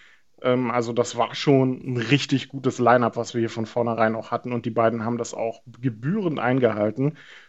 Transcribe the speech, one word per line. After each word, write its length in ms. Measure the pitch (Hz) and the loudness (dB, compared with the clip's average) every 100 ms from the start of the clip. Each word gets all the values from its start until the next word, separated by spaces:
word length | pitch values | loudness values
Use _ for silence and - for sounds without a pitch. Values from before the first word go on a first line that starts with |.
| - _ _ _ | -20 _ _ _
Ähm, 280 | 127 127 123 | 0 0 0
also 220 | 120 117 | -2 0
das 240 | 120 117 117 | 0 -2 0
war 180 | 113 | -2
schon 480 | - - 135 131 127 | 0 4 4 4 0
ein 140 | 131 123 | -4 -4
richtig 540 | 113 139 - 131 - | 2 2 2 -2 -2
gutes 280 | 135 131 123 | -6 -4 2
Line-up, 380 | 117 123 117 120 | 4 6 4 0
was 180 | 113 | -4
wir 60 | 120 | -4
hier 100 | 113 | -4
von 160 | 117 110 | -4 -6
vornherein 500 | 123 117 113 113 113 | -2 -2 2 2 0
auch 160 | - | -4
hatten 200 | 117 123 | -6 -4
und 140 | 120 117 | -6 -4
die 40 | |
beiden 360 | 113 113 113 110 | 0 2 2 -2
haben 120 | 117 | -4
das 160 | 117 | -6
auch 280 | - 113 - - 113 | -6 -6 -8 -14 -8
gebührend 600 | 127 107 131 214 180 139 | -6 -4 -4 -2 -2 0
eingehalten. 760 | 117 131 120 104 107 120 139 151 - - | 0 2 2 2 0 0 -2 -2 -12 -20